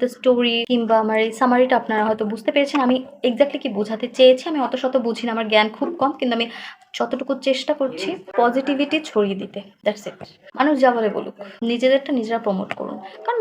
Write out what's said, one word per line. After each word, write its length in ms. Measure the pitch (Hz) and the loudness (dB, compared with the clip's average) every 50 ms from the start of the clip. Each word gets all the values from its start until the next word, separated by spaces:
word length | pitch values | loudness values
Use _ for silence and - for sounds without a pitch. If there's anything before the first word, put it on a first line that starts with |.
| 247 | -4
the 60 | 247 - | -4 -4
story 420 | - - 254 247 240 240 240 233 233 233 | 0 2 2 4 4 2 0 0 0 0
কিংবা 280 | - 247 240 226 214 226 220 | 0 0 0 2 2 2 2
আমার 180 | 214 214 220 220 | 2 2 2 2
এই 120 | 220 226 | 0 0
সামারিটা 440 | 220 - 262 247 247 247 254 254 262 226 | 0 0 2 2 4 4 4 4 4 0
আপনারা 220 | 233 - 220 214 214 | 0 0 -2 0 0
হয়তো 200 | 220 220 220 220 | 0 0 -2 -2
বুঝতে 240 | 208 226 214 - 311 | -4 -4 -4 -2 0
পেরেছেন। 280 | 302 285 285 277 - 285 | 0 0 0 0 0 0
আমি 140 | 254 247 254 254 262 - - - - | 2 2 2 0 -2 -8 -10 -4 -2
exactly 360 | 254 233 247 285 285 - 285 - | 0 2 2 2 2 0 -6 -8
কি 60 | 254 | -6
বোঝাতে 360 | 202 202 214 208 226 220 247 | -4 -4 -4 -4 -4 -6 -6
চেয়েছি, 360 | 233 - - 262 254 262 254 - 349 | -4 2 6 8 8 8 6 2 -4
আমি 100 | 311 285 | -2 -2
অত 140 | 247 233 262 | -2 -2 -2
শত 200 | 254 - 254 254 | -2 -2 0 0
বুঝি 260 | 262 226 233 214 - 240 | 0 0 -2 -4 -4 -4
না, 60 | 240 | -4
আমার 160 | 220 226 226 | -4 -4 -2
জ্ঞান 200 | 214 220 214 214 214 | 2 4 4 4 2
খুব 200 | 220 - - - - - | 0 -4 -6 -4 -2 0
কম, 120 | 262 285 | -2 -2
কিন্তু 220 | 302 - 262 247 233 | 0 -2 -2 -2 -2
আমি 120 | 233 233 226 - - - - - - _ _ - | -2 -2 -4 -8 -14 -16 -18 -18 -20 _ _ -6
যতটুকু 360 | - 233 233 254 254 262 - 277 262 - | -6 -4 -4 -4 -6 -4 -4 -6 -2 0
চেষ্টা 260 | 277 262 262 - - 302 | 0 0 0 0 -2 -2
করছি 360 | 294 269 254 - - - - 370 370 - - - | -2 -2 -4 -4 -6 -6 -6 -6 -8 -10 -6 0
পজিটিভিটি 600 | 247 240 247 240 269 269 285 277 262 285 285 311 311 | 2 2 2 2 0 0 0 0 0 0 0 -2 -4
ছড়িয়ে 360 | 302 - - 214 208 196 196 | -4 -2 0 0 0 0 0
দিতে। 240 | 190 202 190 - 196 196 202 - _ - | -4 -8 -10 -12 -14 -16 -16 -12 _ -4
That's 200 | 208 202 - - 185 | -4 -4 -4 -8 -14
it। 80 | - - - - - _ - - - | -14 -14 -20 -20 -20 _ -20 -8 -2
মানুষ 180 | 226 269 302 302 254 | 0 2 2 2 4
যা 100 | 262 254 | 4 4
বলে 180 | 240 233 220 208 | 4 4 0 -2
বলুক, 260 | 196 208 220 - - - - - - - | -2 -4 -8 -10 -12 -16 -18 -16 -12 -6
নিজেদেরটা 500 | 233 233 240 240 254 262 269 269 277 294 | -4 -4 -2 2 2 4 4 2 2 0
নিজেরা 280 | 285 247 214 220 233 233 | -2 -2 -2 -2 -4 -2
প্রমোট 300 | 233 208 190 190 - - - - | -2 -2 -2 -2 -4 -6 -8 -8
করুন, 180 | - - - 214 - - - - - | -8 -10 -10 -12 -14 -16 -18 -12 -6
কারণ 140 | - 480 466 | -4 -2 0